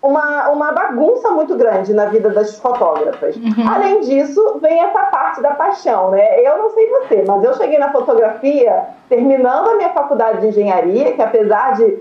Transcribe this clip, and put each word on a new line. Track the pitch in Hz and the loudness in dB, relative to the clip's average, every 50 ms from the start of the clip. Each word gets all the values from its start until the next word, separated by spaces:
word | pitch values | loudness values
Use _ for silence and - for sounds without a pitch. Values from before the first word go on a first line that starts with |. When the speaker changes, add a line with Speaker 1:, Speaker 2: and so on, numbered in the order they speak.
Speaker 1:
uma, | - 277 277 302 294 294 294 294 269 277 | 0 0 0 0 0 -2 -2 -2 -2 -2
uma | 294 294 294 302 | 0 0 -2 -2
bagunça | 302 - 381 - 262 240 294 330 494 480 - 453 | -2 -2 -4 -4 -2 0 2 2 2 2 0 -2
muito | 359 311 311 - - | 0 0 -2 -2 0
grande | 233 240 226 202 190 190 196 | 0 0 0 0 -2 -2 0
na | 214 208 208 | 0 0 0
vida | 208 208 220 196 214 | 2 0 0 0 2
das | 196 208 214 208 - - | 0 0 -2 -2 -6 -6
fotógrafas. | - 254 247 240 208 170 151 156 151 - - - - 151 - | -4 -4 -2 0 0 0 0 0 -2 -4 -4 -4 -6 -6 -6
Speaker 2:
Uhum. | 226 233 226 214 226 226 220 | -4 -4 -4 -2 -2 -2 -2
Speaker 1:
Além | - 302 403 392 392 427 | 0 0 0 0 0 0
disso, | 311 247 277 277 294 285 - 392 440 - - 294 | 0 0 0 0 0 0 0 0 0 0 0 0
vem | 311 311 330 339 | 0 2 2 2
essa | 339 403 - - 392 | 0 0 -2 -2 -4
parte | 392 - 262 269 262 - - | -2 -2 -2 -2 -4 -4 -2
da | 240 285 285 | -2 -2 -2
paixão, | 294 311 392 392 - - 294 226 196 185 190 | 0 -2 -2 -2 -4 -2 -2 -2 0 0 0
né? | 190 196 208 - - 233 | 2 2 2 4 4 2
Eu | 247 269 302 - | 2 2 2 0
não | 440 440 | -2 -2
sei | 440 440 440 453 | 0 0 0 2
você, | 494 539 - - - 196 190 | 2 -2 0 0 0 0 2
mas | 190 202 202 | 0 0 0
eu | 196 247 262 | 0 0 0
cheguei | - - 285 302 294 | 0 -2 0 0 0
na | 277 277 | 0 0
fotografia, | 285 254 - 294 247 226 226 214 214 - - 277 294 285 247 220 190 185 - - - - _ _ | 0 -2 0 2 2 2 2 0 -2 -2 -2 0 2 2 2 2 2 0 -2 -6 -14 -20 _ _
terminando | 254 240 247 269 269 262 254 247 262 302 381 440 | 0 2 2 2 2 2 2 2 2 0 0 0
a | 453 | 0
minha | 415 392 359 | 0 0 0
faculdade | - 311 285 285 294 254 226 226 220 185 | -2 -2 -2 -2 0 0 0 0 0 0
de | 196 220 | -2 0
engenharia, | 208 208 208 202 185 180 170 175 190 240 285 508 - | 0 0 0 2 0 0 0 0 0 0 0 0 0
que | - | 0
apesar | 226 214 - 226 214 208 214 208 202 202 196 | -2 2 2 0 2 2 2 2 2 0 0
de | 202 233 214 - - | 2 2 0 0 -2